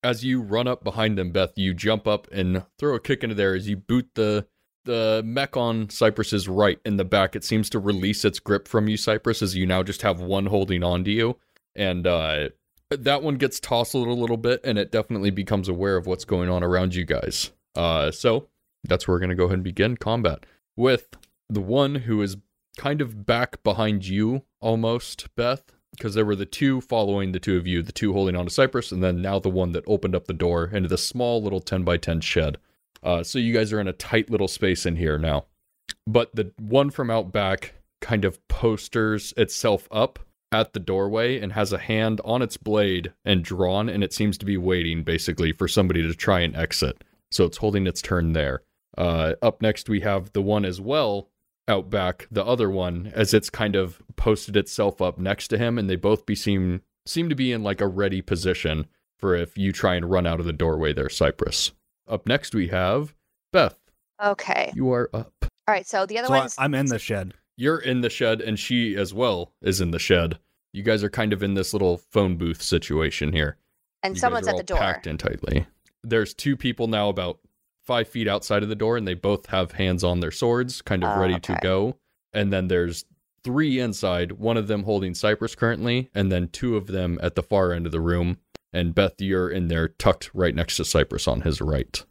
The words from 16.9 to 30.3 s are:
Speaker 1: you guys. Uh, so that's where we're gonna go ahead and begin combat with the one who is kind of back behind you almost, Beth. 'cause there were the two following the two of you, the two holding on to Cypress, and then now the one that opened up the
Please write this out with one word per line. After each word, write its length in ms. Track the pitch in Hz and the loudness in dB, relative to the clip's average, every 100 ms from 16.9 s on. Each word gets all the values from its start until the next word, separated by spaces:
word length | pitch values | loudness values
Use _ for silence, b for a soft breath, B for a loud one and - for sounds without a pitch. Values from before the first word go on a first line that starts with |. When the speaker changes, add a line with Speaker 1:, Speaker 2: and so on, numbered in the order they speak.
| 90 | 0
Speaker 1:
you 100 | 85 | 0
guys. 460 | 78 - - - _ _ - | 0 0 -4 -6 _ _ -2
Uh, 360 | 85 80 76 | 0 2 0
so 380 | - 120 117 - _ _ _ | 2 2 2 -2 _ _ _
that's 240 | - 92 - | 0 0 2
where 80 | 87 | 0
we're 40 | |
gonna 140 | 90 90 | 2 2
go 100 | 90 | 2
ahead 80 | |
and 100 | 92 | 2
begin 320 | 92 98 107 120 | -2 0 0 0
combat 500 | 107 117 98 73 - b _ - | -2 0 0 -2 -12 b _ 0
with 400 | 127 123 - - - _ _ | 2 2 -2 -20 -20 _ _
the 140 | 104 | -4
one 340 | 95 131 139 143 | 0 2 2 0
who 260 | 117 107 | -2 0
is 140 | 101 98 _ _ _ - | 0 -6 _ _ _ -6
kind 240 | 139 151 | -4 -2
of 260 | 127 107 101 | -4 -4 0
back 380 | 117 123 - | 0 0 -2
behind 440 | 107 101 107 104 92 | -2 2 0 0 -2
you 340 | 98 107 135 _ _ | 0 0 -2 _ _
almost, 720 | 113 113 113 120 - - - - | -2 0 0 -2 -6 -14 -10 -2
Beth. 340 | 120 135 _ _ _ - | -2 -2 _ _ _ -8
'cause 140 | 110 | -2
there 120 | 101 104 | 0 2
were 100 | 101 | 0
the 100 | 101 | -4
two 360 | - 139 131 | 0 2 2
following 500 | - 117 101 101 95 | 0 0 2 0 0
the 80 | 92 | -2
two 180 | 101 92 | 0 0
of 100 | 87 | 2
you, 140 | 87 | -2
the 100 | 80 | -2
two 220 | - 104 | -2 0
holding 220 | 98 95 90 | 2 2 0
on 100 | 87 | -2
to 60 | |
Cypress, 400 | - 131 123 - | 2 2 2 -4
and 120 | 92 | 0
then 180 | 92 87 | 0 0
now 180 | 95 98 | 0 0
the 100 | 95 | 0
one 220 | 92 87 | 0 0
that 100 | 85 - | -2 0
opened 280 | 104 98 90 | 0 2 -2
up 100 | |
the 60 | - | -4